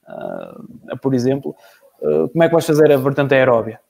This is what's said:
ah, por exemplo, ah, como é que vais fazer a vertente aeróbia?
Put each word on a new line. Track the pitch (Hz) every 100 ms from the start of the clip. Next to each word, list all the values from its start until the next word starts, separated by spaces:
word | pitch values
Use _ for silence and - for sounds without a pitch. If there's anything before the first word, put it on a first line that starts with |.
| _
ah, | 50 - 50 50 - - - - 127
por | 139
exemplo, | 131 120 139 - - _ _ _ _
ah, | - 156 -
como | 160
é | 165
que |
vais | 165 156
fazer | 151 156
a | 143
vertente | 131 139 139
aeróbia? | 135 127 117 110 104 _